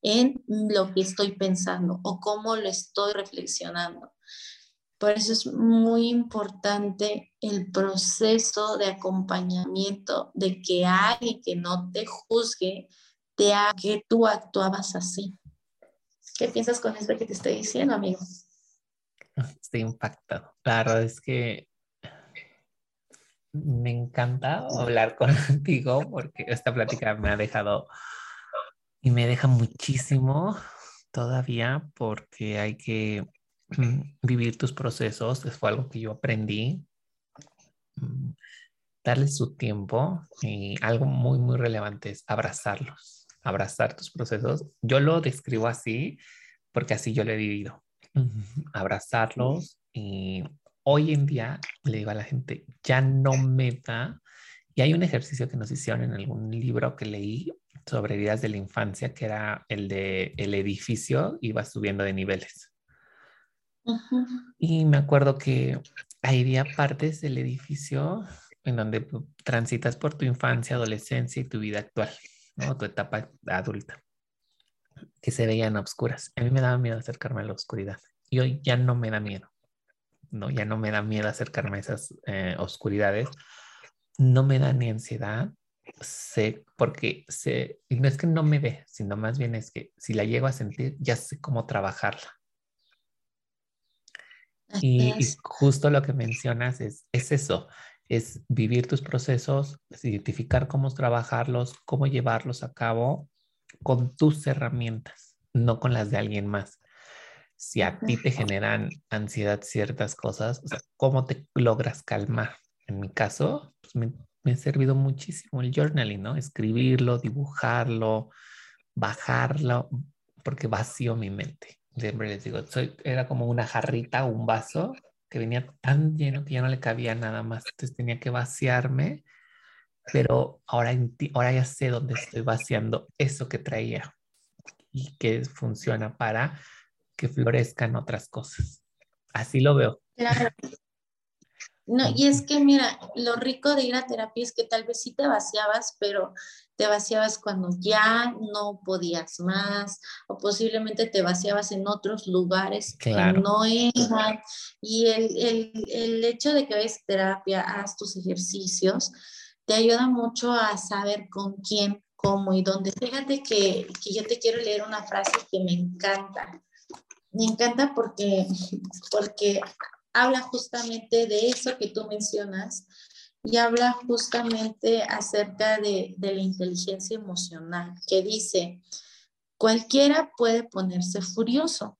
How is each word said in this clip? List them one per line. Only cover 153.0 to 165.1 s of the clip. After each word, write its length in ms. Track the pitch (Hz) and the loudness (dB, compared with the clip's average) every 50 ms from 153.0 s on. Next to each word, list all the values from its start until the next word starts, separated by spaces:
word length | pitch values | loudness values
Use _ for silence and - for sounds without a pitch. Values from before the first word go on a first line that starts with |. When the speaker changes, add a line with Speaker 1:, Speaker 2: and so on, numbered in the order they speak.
| - 233 | -2 2
Speaker 2:
Claro. 320 | 220 202 196 190 185 190 196 | 4 6 6 6 6 6 4
Speaker 1:
no 220 | 202 208 214 220 | 4 4 4 4
eran. 760 | 220 226 233 240 240 240 240 240 214 220 220 214 220 220 214 - - - - - - - _ | 4 4 4 4 4 4 4 2 2 2 2 2 2 0 -2 -8 -14 -16 -14 -14 -16 -16 _
Y 260 | - 214 220 226 226 226 | -8 -4 0 4 4 6
el, 280 | 226 220 226 220 190 | 6 4 2 0 2
el, 360 | - 240 240 226 226 220 220 220 220 214 - - | 2 2 2 2 2 0 -2 -6 -8 -8 -4 -4
el 320 | 226 233 226 233 226 226 | -2 0 0 0 2 2
hecho 300 | 233 240 233 - 294 302 | 0 0 2 0 4 4
de 120 | 285 277 | 4 2
que 80 | 277 214 | 2 0
vayas 220 | 208 214 226 - | 0 0 0 -2
a 80 | - _ | -8 _
terapia, 540 | - 202 190 190 190 196 190 - 196 190 190 | 0 2 2 4 2 2 0 -2 -2 0 0
haz 360 | - 185 202 202 202 202 - - | 0 -2 -2 -4 -6 -6 -8 -8
tus 180 | 208 185 - | -8 -8 -8
ejercicios, 960 | 190 175 185 180 175 185 - 190 196 190 185 - - - 185 208 254 - - - - - - - - - - _ _ _ | -6 -4 -2 -2 -2 -2 -4 -6 -4 -4 -4 -2 2 2 2 4 2 0 -4 -6 -10 -20 -20 -20 -20 -20 -20 _ _ _
te 80 | - 214 | 0 2
ayuda 320 | 220 226 226 233 233 254 | 6 6 6 6 6 4
mucho 460 | 254 254 240 233 233 233 - - 240 240 | 4 4 2 2 -2 -2 -2 0 0 2
a 260 | 233 220 214 208 196 | 4 2 2 0 -2
saber 500 | - - 208 202 202 202 208 202 196 - | -4 -4 -4 -2 0 0 -2 -2 -6 -10
con 280 | - 190 196 196 196 | -10 -6 -6 -6 -6
quién, 460 | 196 - - 214 208 202 202 202 202 _ _ _ | -6 -6 -2 0 2 2 2 0 -4 _ _ _
cómo 380 | _ - 202 196 196 196 190 190 | _ 2 2 2 2 2 2 2
y 80 | 190 185 | 4 4
dónde. 300 | 190 190 196 190 190 190 | 2 0 0 -2 -4 -4
Fíjate 500 | - 247 240 247 277 277 269 277 277 - | -4 -6 -4 -4 -6 -2 -2 -2 -2 -2
que, 440 | - 220 208 196 190 190 190 185 - 185 - - | 0 2 4 4 4 2 0 -4 -6 -10 -12 -8
que 120 | 208 190 | -6 -6
yo 100 | 220 220 | -4 -2
te 140 | - 233 233 | -2 -4 0
quiero 240 | - 226 226 240 233 | 2 0 2 2 -2
leer 200 | 214 208 208 208 | -2 -2 -2 -4
una 180 | 214 220 208 202 | -4 -6 -8 -6
frase 300 | - | -4